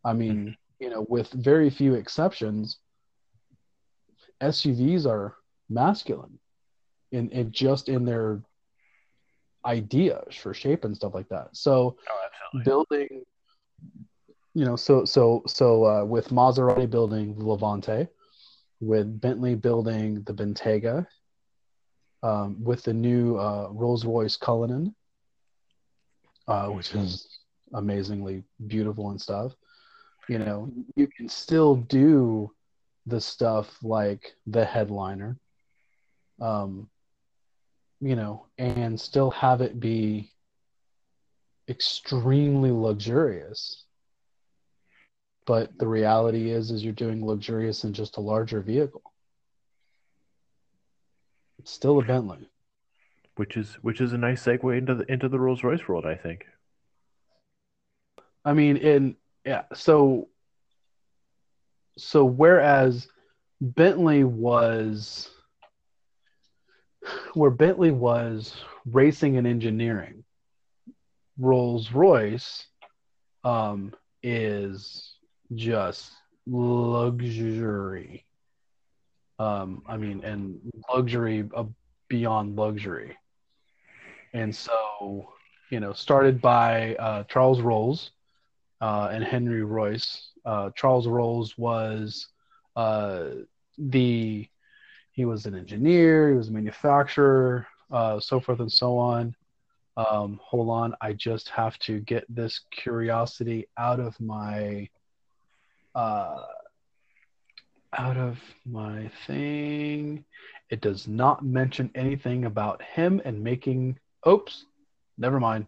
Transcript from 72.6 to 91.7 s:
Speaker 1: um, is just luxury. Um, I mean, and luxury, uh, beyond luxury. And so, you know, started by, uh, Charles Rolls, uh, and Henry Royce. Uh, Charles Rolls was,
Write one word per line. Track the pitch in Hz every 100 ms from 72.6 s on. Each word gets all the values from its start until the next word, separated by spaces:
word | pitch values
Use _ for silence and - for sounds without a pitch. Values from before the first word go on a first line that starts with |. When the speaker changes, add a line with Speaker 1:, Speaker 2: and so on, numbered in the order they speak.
| - _ - _ _ _ _ _ 123
Speaker 1:
um, | 117 110 104 98 - _ _
is | 123 117 107 104 101 98 - - - _ _ _ _
just | 117 113 110 92 - - _ _ _ -
luxury. | 123 123 120 120 120 120 120 120 113 113 110 110 101 98 92 76 - _ _ _ _ _ _ _ _ _ _ _ -
Um, | 110 101 95 95 -
I | 110
mean, | 107 98
and | 107 104 98 90 113 113 -
luxury, | 127 123 120 117 110 104 -
uh, | 110 - _ _ _
beyond | 120 117 110 104 104
luxury. | 107 104 101 73 53 - _ _ _ _ _ _ _ - - - _
And | 117 110 107
so, | - 113 107 104 101 98 - _ _ _ _
you | 120
know, | 101
started | 98 - 139 135 127
by, | 123 120 117 113 113 113
uh, | 113 104 104
Charles | 131 131 127
Rolls, | 120 110 113 156 - _ _ _ _ _ _ _
uh, | 110 104 101
and | 110
Henry | 110 123 120 117
Royce. | 107 110 104 117 - - - _ 117
Uh, | 107 98 -
Charles | 135 127 117
Rolls | 120 117 117 110 -
was, | 117